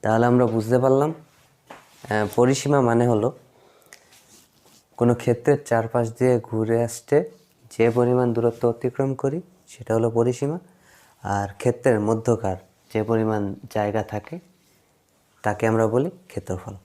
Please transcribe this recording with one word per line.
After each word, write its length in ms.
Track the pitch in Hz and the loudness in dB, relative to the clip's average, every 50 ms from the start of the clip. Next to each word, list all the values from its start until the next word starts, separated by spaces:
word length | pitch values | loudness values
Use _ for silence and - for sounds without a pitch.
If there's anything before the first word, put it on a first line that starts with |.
তাহলে 240 | - 107 110 113 120 | 0 2 2 4 4
আমরা 200 | 123 123 123 123 | 4 4 4 4
বুঝতে 320 | 110 110 113 107 110 123 127 | 2 2 -2 0 2 0 2
পারলাম, 340 | 123 131 135 135 143 156 160 | 4 4 4 4 2 0 -2
আহ, 1120 | - - _ _ _ _ _ _ _ _ _ - - _ _ _ _ - - 104 107 107 104 - | -8 -16 _ _ _ _ _ _ _ _ _ -20 -20 _ _ _ _ -8 -4 -2 -2 -2 0 2
পরিসীমা 460 | - 123 131 139 139 - 143 147 139 | 2 2 2 2 0 0 0 2 2
মানে 260 | 127 117 117 117 120 | 2 2 2 2 2
হলো 320 | 123 117 107 104 127 131 - _ _ _ _ _ _ _ _ _ _ - _ _ _ _ _ _ _ - - _ _ _ _ _ _ _ _ _ _ _ | 2 2 2 0 -2 -4 -8 _ _ _ _ _ _ _ _ _ _ -20 _ _ _ _ _ _ _ -20 -20 _ _ _ _ _ _ _ _ _ _ _
কোনো 180 | - 120 120 120 | 0 2 2 2
ক্ষেত্রের 500 | 120 - - 117 - - - 143 139 - | 2 0 -2 -2 0 2 0 0 0 0
চারপাশ 440 | - 120 113 113 113 - 123 117 113 | -2 -2 -2 -2 -2 -2 -2 -2 -2
দিয়ে 280 | 113 - 127 127 123 117 | -2 0 2 2 2 0
ঘুরে 440 | 110 - 117 110 110 107 117 117 120 | -2 -4 -4 -4 0 0 0 0 0
আসতে 480 | 117 - - _ - 143 147 - - - _ _ _ _ _ _ - - | -2 -6 -12 _ 0 0 0 0 0 -12 _ _ _ _ _ _ -20 -2
যে 140 | - 113 120 | 2 2 2
পরিমাণ 420 | 113 123 120 120 123 123 123 120 113 | 4 2 2 2 2 2 2 0 0
দূরত্ব 360 | 117 113 117 117 - - 120 | 0 0 0 -2 0 -2 -2
অতিক্রম 460 | 113 - - 127 - - 135 135 135 | -2 -2 -6 -6 -2 -2 -4 -4 -2
করি 260 | 127 - 139 147 175 180 _ _ _ _ | -4 -4 -4 -4 -6 -10 _ _ _ _
সেটা 280 | _ - - 117 - 113 | _ -20 -20 -4 -2 0
হলো 140 | 113 117 117 | 0 0 0
পরিসীমা, 480 | 113 117 113 123 123 - 139 139 160 180 - - _ _ _ _ _ _ _ _ _ _ - | 2 2 0 0 0 -2 -4 -6 -6 -8 -12 -18 _ _ _ _ _ _ _ _ _ _ -8
আর 240 | 101 98 101 101 98 98 | -4 -4 -4 -4 -6 -10
ক্ষেত্রের 420 | - - 123 120 - - 143 117 107 | -2 -2 -2 -2 0 0 2 2 2
মধ্যকার 580 | 104 107 113 113 113 123 117 107 - 98 92 92 - _ _ _ _ _ - | 2 0 -2 0 0 0 -2 0 0 -6 -6 -6 -10 _ _ _ _ _ -6
যে 100 | 110 107 | -4 -2
পরিমাণ 520 | 110 113 110 110 110 107 104 101 98 98 - - 117 - | 0 0 0 0 -2 -2 -4 -4 -6 -8 -12 -16 -8 -6
জায়গা 300 | 107 104 104 104 110 107 | -4 -4 -2 -2 -4 -6
থাকে 360 | - - 107 - - 160 175 _ _ _ _ _ _ _ _ _ _ _ _ _ _ _ _ _ _ _ _ - | -6 -8 -10 -10 -12 -16 -16 _ _ _ _ _ _ _ _ _ _ _ _ _ _ _ _ _ _ _ _ -6
তাকে 240 | 107 104 - - | -6 -4 0 0
আমরা 200 | 113 110 110 113 | 0 2 2 2
বলি 220 | 107 113 123 143 175 - - _ | 2 0 0 -2 -2 -8 -12 _
ক্ষেত্রফল। 480 | _ - - - - 92 92 - 107 101 95 | _ -14 -14 -8 -8 -10 -10 -10 -14 -18 -18